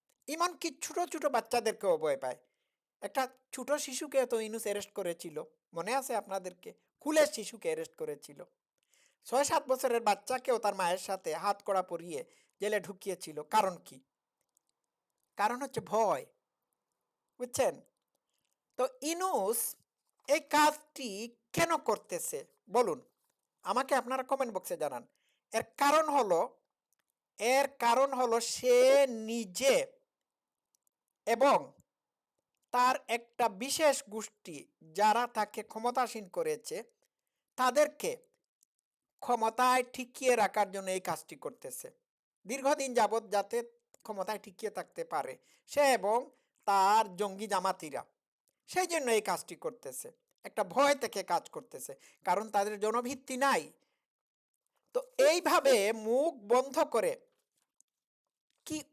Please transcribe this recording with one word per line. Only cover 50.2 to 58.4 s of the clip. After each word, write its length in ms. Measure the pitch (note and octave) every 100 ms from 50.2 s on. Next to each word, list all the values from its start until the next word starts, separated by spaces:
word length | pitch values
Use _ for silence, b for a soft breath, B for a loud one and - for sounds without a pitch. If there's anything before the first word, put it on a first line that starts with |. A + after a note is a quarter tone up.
| _ _
একটা 200 | - -
ভয় 300 | G3 G#3 C#4+
থেকে 280 | C#4+ A#3 G3+
কাজ 280 | F#3 E3+ -
করতেছে, 440 | D#3+ C3 C#3 - C3+ b b
কারণ 260 | - F3+ A3
তাদের 300 | G#3 G3+ G#3
জনভিত্তি 560 | G#3+ A3+ A#3+ C4+ - B3+
নাই। 360 | C4+ A3 C#3+ - _ _ _ _ _ _ _ _ _ _ _
তো 100 | B3 - -
এইভাবে 720 | C#4 E4+ D4+ E4+ C#4 A#3+ G3+
মুখ 420 | A3+ G#3+ A#3+ D#4
বন্ধ 500 | C#4 G3+ B3 C4+ C4
করে 320 | D4 A#3 F#3 B2+ _ _ _ _ _ _ _ _ _ _ _ _